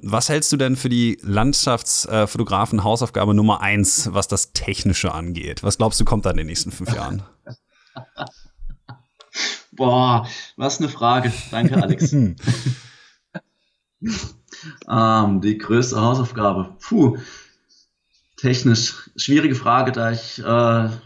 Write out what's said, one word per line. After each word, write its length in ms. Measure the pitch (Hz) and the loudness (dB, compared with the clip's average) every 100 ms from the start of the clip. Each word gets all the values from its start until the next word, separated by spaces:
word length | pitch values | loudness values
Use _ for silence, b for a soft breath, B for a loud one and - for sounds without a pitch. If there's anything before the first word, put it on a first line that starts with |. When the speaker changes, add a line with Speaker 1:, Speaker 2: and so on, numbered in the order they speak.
Speaker 1:
was 240 | - 110 113 | 0 -2 0
hältst 240 | 151 151 | -2 0
du 40 | 143 | 0
denn 200 | 131 131 | 0 0
für 120 | 127 | 0
die 280 | 120 117 - | 0 0 -2
Landschafts-, 840 | 101 101 127 143 135 117 - - - | -2 2 2 2 0 -2 -2 -4 0
äh, 200 | 110 104 | 0 0
Fotografen 560 | - 107 98 113 107 | -2 -2 0 0 0
Hausaufgabe 500 | 104 113 117 101 104 | 0 0 -2 0 2
Nummer 260 | 104 107 101 | 4 4 2
eins, 500 | 98 101 95 - - | 0 0 0 0 -2
was 160 | 95 - | -2 -2
das 240 | 101 - | -2 -2
Technische 600 | - - 98 101 90 90 | -4 -6 -2 -2 0 -2
angeht? 520 | 80 87 85 - - | -4 -6 -8 -8 -6
Was 140 | 101 - | -4 0
glaubst 200 | 220 - | 0 2
du, 40 | |
kommt 220 | - 107 95 | 2 2 0
da 40 | |
in 60 | 82 | 0
den 100 | 80 | -2
nächsten 240 | 85 - | -6 -8
fünf 240 | - 90 | -8 -6
Jahren? 280 | 117 - 101 98 | -6 -6 -8 -10
<laughs> 40 | _ - - _ _ _ 123 123 - - - - - - - - - _ _ - B B B B | _ -20 -20 _ _ _ -20 -18 -16 -16 -16 -20 -14 -12 -12 -18 -20 _ _ -14 B B B B
Speaker 2:
Boah, 540 | - 127 123 127 117 117 B B B | -2 2 2 4 2 -2 B B B
was 220 | 120 - | -4 -2
eine 100 | 151 | -4
Frage. 420 | - 120 127 123 - - | 0 2 2 0 -4 -6
Danke, 260 | 113 120 175 | 0 2 2
Alex. 280 | - - 170 | 2 0 2
Speaker 1:
<laughs> 60 | 147 | 2
Hm. 200 | 107 - B B 135 123 B B B B _ - _ _ _ _ _ - - - - - _ B 160 143 - | 2 0 B B -2 -6 B B B B _ -18 _ _ _ _ _ -10 -8 -6 -8 -14 _ B -20 -16 -2
Speaker 2:
Ähm, 520 | 113 110 110 101 98 | 2 4 4 4 2
die 180 | 101 107 | 0 -2
größte 420 | - 117 127 110 | 0 2 2 2
Hausaufgabe. 760 | 117 131 120 110 101 95 92 - | 2 2 0 0 0 0 -4 -10
Puh. 380 | - 180 131 - B B B B B B B _ _ _ _ - | -2 4 4 2 B B B B B B B _ _ _ _ -2
Technisch. 720 | 127 123 127 117 - - - - | 0 2 4 2 0 -8 -14 -6
Schwierige 380 | - 147 151 | 2 2 2
Frage, 380 | 123 117 127 127 | 0 2 2 2
da 200 | 117 113 | 0 -2
ich, 260 | 113 - - | -4 -8 -8
äh, 440 | - 117 117 117 113 113 | 0 2 4 2 0 -4